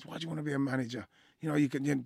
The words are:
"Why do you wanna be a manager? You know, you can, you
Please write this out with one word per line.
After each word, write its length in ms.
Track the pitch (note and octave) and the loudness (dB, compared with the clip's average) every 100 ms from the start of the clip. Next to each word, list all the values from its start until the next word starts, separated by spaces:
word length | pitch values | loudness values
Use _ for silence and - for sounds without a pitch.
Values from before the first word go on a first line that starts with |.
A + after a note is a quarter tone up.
"Why 140 | - D#3+ | -10 -8
do 40 | |
you 60 | E3 | -6
wanna 140 | D#3 | -4
be 100 | D3 | -2
a 60 | C#3 | 0
manager? 480 | C#3 C3 A#2 B2 - _ _ _ | 0 0 -2 -6 -10 _ _ _
You 80 | D#3+ | 0
know, 60 | D3 | 4
you 120 | C#3+ | 4
can, 160 | C#3+ | 2
you 200 | C#3+ C#3 | 2 0